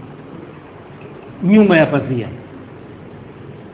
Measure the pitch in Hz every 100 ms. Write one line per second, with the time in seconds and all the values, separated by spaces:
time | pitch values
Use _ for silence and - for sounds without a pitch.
0 | - - 143 - - - - - - -
1 | - - - - 180 214 202 170 147 143
2 | - 127 107 - - - - - - -
3 | - - - - - - -